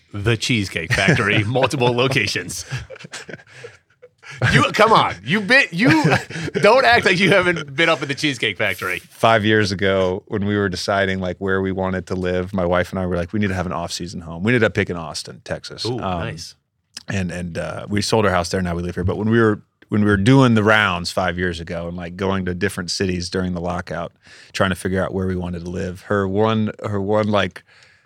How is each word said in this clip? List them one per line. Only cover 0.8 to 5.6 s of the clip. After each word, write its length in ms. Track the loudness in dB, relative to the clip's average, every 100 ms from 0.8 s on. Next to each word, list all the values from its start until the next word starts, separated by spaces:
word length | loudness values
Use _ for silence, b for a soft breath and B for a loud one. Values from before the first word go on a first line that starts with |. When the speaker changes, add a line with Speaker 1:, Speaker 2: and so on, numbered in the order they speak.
| -2
Speaker 1:
Factory, 520 | 0 2 4 2 0
<laughs> 20 | 0
multiple 480 | 0 0 2 0
locations. 680 | 2 2 0 0 -4 -6 -10 -10
<laughs> 40 | -12 -12 -18 -16 -16 -16 -18 -20 B B B B _ -20 _ B B 2
You, 100 | 2 2
come 200 | 4 6
on, 240 | 6 4 -2
you 160 | -4 -2
been, 240 | 4 4